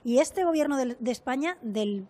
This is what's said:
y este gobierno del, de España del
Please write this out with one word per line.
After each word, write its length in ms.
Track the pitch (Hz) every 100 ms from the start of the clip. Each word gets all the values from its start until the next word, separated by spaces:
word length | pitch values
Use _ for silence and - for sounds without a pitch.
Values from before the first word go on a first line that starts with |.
y 140 | 233 247
este 280 | 311 392 349
gobierno 320 | 320 294 277
del, 200 | 247 240
de 120 | 226
España 480 | - - 262 320 359
del 460 | 226 208 208 202 190